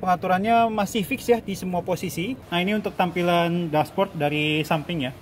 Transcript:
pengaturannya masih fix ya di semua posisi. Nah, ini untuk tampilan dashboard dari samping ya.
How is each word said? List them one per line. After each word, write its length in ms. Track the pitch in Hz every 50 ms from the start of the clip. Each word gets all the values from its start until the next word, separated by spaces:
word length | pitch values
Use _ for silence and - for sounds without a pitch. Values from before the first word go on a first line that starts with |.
| -
pengaturannya 640 | 185 180 175 - 185 185 185 196 220 233 233 233 226
masih 400 | 220 214 202 190 - 226 196 -
fix 160 | 277 247 -
ya 160 | - 240 226
di 160 | 220 - 196
semua 240 | - - 185 180 175
posisi. 560 | 170 - 185 160 - 180 - 170 170 214 262 247 - - -
Nah, 80 | 175
ini 160 | 180 190 214
untuk 160 | 214 208 214 202
tampilan 800 | - 190 180 165 180 175 175 175 170 170 170 170 175 175 165 147
dashboard 400 | 151 151 147 - - 196 196 -
dari 480 | 170 147 147 147 151 151 151 151 151
samping 480 | 151 147 175 156 143 - 175 165 135 123
ya. 40 | 131 -